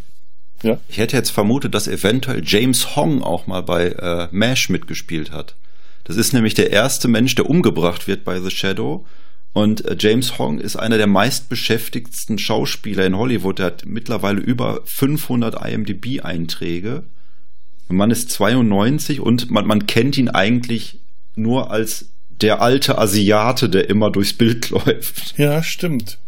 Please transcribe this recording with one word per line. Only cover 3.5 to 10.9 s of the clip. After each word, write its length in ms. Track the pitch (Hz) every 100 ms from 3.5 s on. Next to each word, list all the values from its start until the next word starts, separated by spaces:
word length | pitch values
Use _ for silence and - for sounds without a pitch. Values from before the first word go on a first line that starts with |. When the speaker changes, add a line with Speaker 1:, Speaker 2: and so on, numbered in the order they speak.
| 92
Speaker 2:
bei, 260 | 87 87 87
äh, 400 | - 87 85 87
mash 380 | 92 113 127 -
mitgespielt 640 | 85 - - - 80 73
hat. 240 | 76 - - - - - - -
Das 100 | 92
ist 160 | 113
nämlich 200 | 123 110
der 180 | 104 92
erste 360 | 101 131 - 127
Mensch, 260 | 110 127 -
der 140 | -
umgebracht 580 | 160 120 - 87 - -
wird 160 | 95 -
bei 140 | 92
The 100 | 92
Shadow. 560 | - 98 95 87 - - - - - -
Und, 320 | 101 104 107 -
äh, 100 | -
James 400 | 107 117 127 -
Hong 200 | 131 -
ist 180 | 101 -
einer 200 | 110